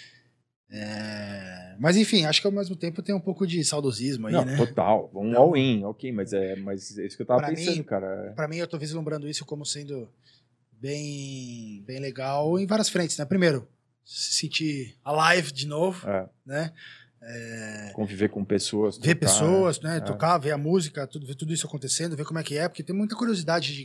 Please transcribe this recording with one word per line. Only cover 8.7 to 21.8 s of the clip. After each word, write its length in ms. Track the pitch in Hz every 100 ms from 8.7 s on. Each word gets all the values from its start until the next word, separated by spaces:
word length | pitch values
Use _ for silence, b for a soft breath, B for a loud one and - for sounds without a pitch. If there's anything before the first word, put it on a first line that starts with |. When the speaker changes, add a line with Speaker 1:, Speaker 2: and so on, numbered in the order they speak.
| 160
Speaker 1:
vislumbrando 480 | 147 165 151 151 147
isso 160 | 147 143
como 200 | 147 143
sendo 440 | 147 143 135 110 _ b b b _ _
bem, 1120 | 110 135 147 147 143 139 131 123 117 110 101 104
bem 140 | 131
legal 580 | 139 127 131 143 151 185
em 60 | 196
várias 240 | 220 214
frentes, 280 | 180 160 -
né? 80 | 143
Primeiro, 420 | 190 170 135 - _ _ _
se 300 | - - -
sentir 640 | - 156 - 156 143 120 -
alive 480 | 139 151 160 180 143
de 160 | 135 147
novo, 400 | 151 185 180 101
Speaker 2:
É. 180 | 95 95 _ 131
Speaker 1:
né? 280 | 143 165 B B B B _ -
É, 640 | 117 113 113 107 107 104 110
Speaker 2:
Conviver 340 | 101 98 104
com 160 | 104 95
pessoas, 520 | 101 - 104 107 -
Speaker 1:
ver 160 | 131 165
Speaker 2:
tocar, 40 |
Speaker 1:
pessoas, 600 | 156 - 156 190 185 -
né? 160 | 156 165
Speaker 2:
é. 20 |
Speaker 1:
Tocar, 380 | 101 104 160 170
ver 140 | 143
a 60 | 147
música, 500 | 151 185 151 147 131
tudo, 180 | 151 135
ver 80 | 139
tudo 160 | 156
isso 120 | 160 156
acontecendo, 500 | 147